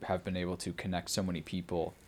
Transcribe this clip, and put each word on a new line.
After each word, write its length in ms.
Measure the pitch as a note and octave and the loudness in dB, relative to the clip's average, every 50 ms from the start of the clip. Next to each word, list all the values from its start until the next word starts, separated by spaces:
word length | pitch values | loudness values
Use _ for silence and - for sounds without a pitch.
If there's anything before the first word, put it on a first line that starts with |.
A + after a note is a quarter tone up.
| - | -2
have 200 | - F#2 F2+ - | 0 0 0 2
been 120 | G2 F#2 F2+ | 0 0 2
able 200 | F2+ F2+ F2+ - | 2 0 0 0
to 160 | - F2+ E2+ | -2 -4 -2
connect 380 | - - F#2+ F2+ F2 - - | -2 0 0 0 0 0 0
so 100 | - G#2+ | 0 2
many 200 | F#2+ F#2 F2 D#2+ | 2 2 2 0
people. 520 | D#2 - F#2+ F2+ F2 - F#2 E2+ D#2+ E2+ - - - | -2 -2 -2 -2 -2 0 0 0 0 0 -2 -8 -14